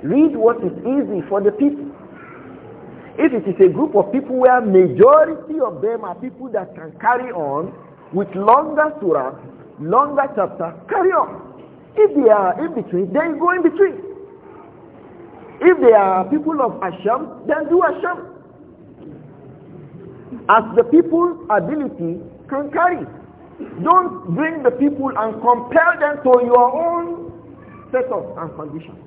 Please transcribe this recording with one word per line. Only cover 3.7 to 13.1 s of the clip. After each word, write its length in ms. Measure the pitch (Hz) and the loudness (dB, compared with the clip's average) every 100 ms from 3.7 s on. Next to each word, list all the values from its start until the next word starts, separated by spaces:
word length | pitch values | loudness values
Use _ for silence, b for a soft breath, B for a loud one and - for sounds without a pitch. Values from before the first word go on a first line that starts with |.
group 220 | 160 302 202 | 4 0 2
of 160 | - | 0
people 260 | 262 - 254 | -2 -4 -2
where 240 | 254 254 | 2 2
majority 1000 | 226 190 185 127 226 302 311 302 - 311 | 4 4 4 6 6 6 4 -2 -8 -4
of 220 | 247 180 | -4 -4
them 220 | 208 226 214 | -6 -6 -8
are 100 | 175 | -12
people 340 | 247 - 254 214 | -14 -14 -8 -8
that 160 | 180 - | -8 -14
can 160 | 160 156 | -18 -6
carry 320 | 208 240 254 | -2 0 -2
on 420 | 185 147 139 180 - - - - | -8 -4 -4 -6 -12 -20 -20 -8
with 140 | 170 196 180 | -6 -6 -2
longer 540 | 202 247 302 302 302 302 | 4 4 2 0 0 0
surah, 360 | 202 147 131 131 - - - - | -2 -2 -2 -10 -20 -20 -20 -12
longer 460 | 151 214 285 285 269 - | 0 2 2 0 -2 -2
chapter, 380 | 185 - 165 165 - | -4 -4 -10 -10 -6
carry 220 | 403 370 | 0 2
on. 400 | 349 - - - - - - - - | 2 -2 -8 -18 -20 -20 -20 -14 2
If 200 | 427 285 | 2 4
they 140 | 240 | 4
are 240 | 208 190 180 330 | 4 2 -2 -4
in 80 | |
between, 380 | 294 190 180 185 | -6 -6 -4 -2